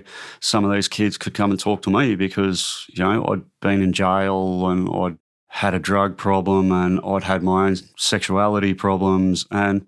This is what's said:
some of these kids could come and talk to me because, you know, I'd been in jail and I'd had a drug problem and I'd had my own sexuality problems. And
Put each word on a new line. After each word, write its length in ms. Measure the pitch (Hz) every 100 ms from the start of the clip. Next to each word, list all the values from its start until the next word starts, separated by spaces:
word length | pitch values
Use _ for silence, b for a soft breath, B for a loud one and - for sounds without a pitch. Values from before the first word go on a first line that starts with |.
| - B B B
some 240 | - 110
of 80 | 101
these 160 | 101 95
kids 280 | - 104 -
could 180 | -
come 160 | - 101
and 100 | 98
talk 220 | 107 104
to 80 | 101
me 260 | 101 135 92
because, 680 | 95 101 98 90 - - -
you 160 | -
know, 200 | 92 113 -
I'd 160 | 98 - -
been 220 | 101 98
in 100 | 95
jail 760 | 87 95 95 98 95 95 92 92
and 200 | 92 92
I'd 300 | - 90 80 _ _ _
had 260 | - 101
a 40 | 90
drug 380 | - 98 98 92
problem 560 | 101 95 92 95 95
and 280 | 92 90 92
I'd 180 | 98 98
had 200 | 95 95
my 260 | 92 92 98
own 80 | 92 - -
sexuality 800 | - 104 - 95 104 104 101
problems. 720 | 95 101 95 95 95 95 87 -
And 340 | 101 101 98